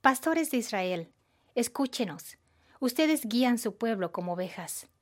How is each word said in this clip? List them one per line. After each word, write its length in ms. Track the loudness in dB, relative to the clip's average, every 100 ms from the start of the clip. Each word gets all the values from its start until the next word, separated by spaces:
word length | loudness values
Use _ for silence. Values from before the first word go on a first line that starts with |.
Pastores 500 | 6 4 2 0 0
de 60 | -2
Israel, 540 | -2 -2 0 -2 -6 _ _ _ _
escúchenos. 800 | -2 -2 0 -2 0 -4 -6 -14 -20 _ _ _ -2
Ustedes 460 | -2 2 2 2
guían 320 | 0 2 4 2
su 200 | 0 -2
pueblo 340 | -2 0 -2
como 220 | -4 -4
ovejas. 540 | -4 -6 -8 -10 -12 -14 _